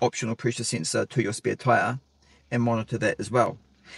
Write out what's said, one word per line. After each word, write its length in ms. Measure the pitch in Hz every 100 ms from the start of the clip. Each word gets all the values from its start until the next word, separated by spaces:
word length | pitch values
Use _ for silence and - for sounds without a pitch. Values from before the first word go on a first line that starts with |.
optional 340 | 120 - 113 113
pressure 280 | 117 117
sensor 420 | 117 117 80 120 101
to 180 | -
your 100 | 101
spare 220 | 110 - 104
tire 440 | 127 110 98 131 _ _ _ _ -
and 100 | 120
monitor 360 | 117 113 110 110
that 220 | 107 -
as 120 | 104
well. 260 | 123 101 - _ _ -